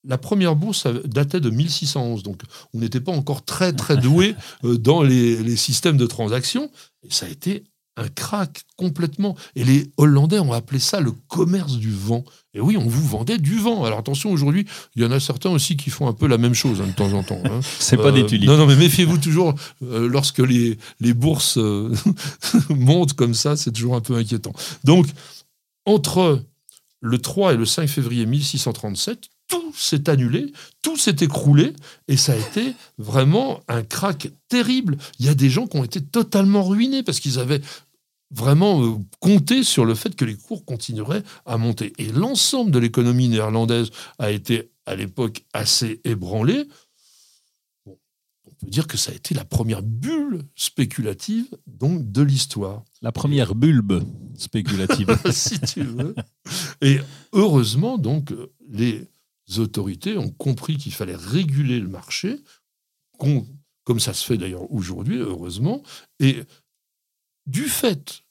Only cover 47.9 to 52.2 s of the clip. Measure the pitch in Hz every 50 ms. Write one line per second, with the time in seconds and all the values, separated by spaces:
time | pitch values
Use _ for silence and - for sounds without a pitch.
47.9 | 92 _ _ _ _ _ _ _ _ _ _ _ _ _ - 98 95 147 156 151
48.9 | - 104 - - 135 - - - 165 127 101 - - 123 113 113 110 98 98 110
49.9 | 110 117 151 262 330 311 285 285 214 160 139 - _ - - - _ - 131 -
50.9 | - - 113 104 95 - - - 214 233 247 - - - _ - 110 95 127 147
51.9 | 180 170 131 107 98 131